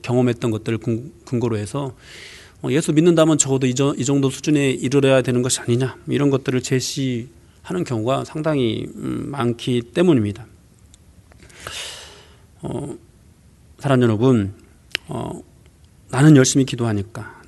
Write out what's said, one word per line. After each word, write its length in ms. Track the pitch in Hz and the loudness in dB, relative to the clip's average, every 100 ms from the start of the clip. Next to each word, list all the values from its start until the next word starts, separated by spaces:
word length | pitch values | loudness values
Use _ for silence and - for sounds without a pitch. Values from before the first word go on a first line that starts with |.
경험했던 480 | - 127 123 117 123 | -2 2 2 0 -2
것들을 280 | 110 - 113 | -4 -4 -4
근-, 340 | - 113 139 - | -4 -6 -6 -18
근거로 320 | - 117 120 107 | -8 -4 -2 -4
해서, 380 | 104 143 139 - - - - - - - | -6 -8 -8 -12 -20 -20 -20 -20 -20 -10
어, 60 | 131 | -4
"예수 220 | 139 170 | -2 0
믿는다면 440 | 151 175 165 160 147 | 4 4 6 4 4
적어도 280 | 135 131 131 | 2 0 0
이 80 | |
저-, 200 | 127 139 123 | 0 0 0
이 80 | |
정도 260 | 123 139 135 | 0 2 0
수준에 400 | - 160 139 139 | -2 0 2 2
이르러야 520 | 127 127 139 135 135 | 0 0 2 4 4
되는 200 | 127 123 | 2 0
것이 180 | 127 - | 0 -2
아니냐", 360 | - 120 131 - - | 0 0 -2 -6 -4
이런 220 | 131 143 | 0 2
것들을 320 | 135 135 127 | 0 0 -2
제시하는 1200 | - 131 - 143 131 120 123 - _ _ - 180 | 0 -2 -2 -4 -4 -4 -8 -18 _ _ -8 -6
경우가 400 | 160 113 113 135 | -4 -2 -2 -2
상당히, 600 | 120 156 151 143 117 107 - - | -4 -6 -2 0 0 -2 -6 -10
음, 300 | 135 123 - | -8 -6 -6
많기 520 | - 120 117 - 120 | -4 -2 -2 -2 -2
때문입니다. 640 | 117 170 180 131 101 - - - _ _ - - - - - - - - - - - - - - - - _ - | -2 0 4 4 2 -4 -14 -20 _ _ -20 -20 -20 -20 -20 -20 -20 -18 -14 -12 -12 -14 -20 -20 -20 -20 _ -14
어, 340 | - - 139 - - _ _ _ _ _ _ - | -10 -8 -10 -14 -18 _ _ _ _ _ _ -6
사랑하는 300 | 143 127 120 | 0 2 2
여러분, 460 | 107 131 117 98 - - _ _ - - | 2 2 2 0 -6 -20 _ _ -12 -10
어, 320 | - - - - _ _ _ _ _ - | -10 -10 -12 -18 _ _ _ _ _ -6
나는 260 | 127 151 139 | 4 8 8
열심히 280 | 131 139 | 6 2
기도하니까, 760 | 131 120 117 101 98 107 - - | 0 -2 -2 -2 -6 -10 -16 -18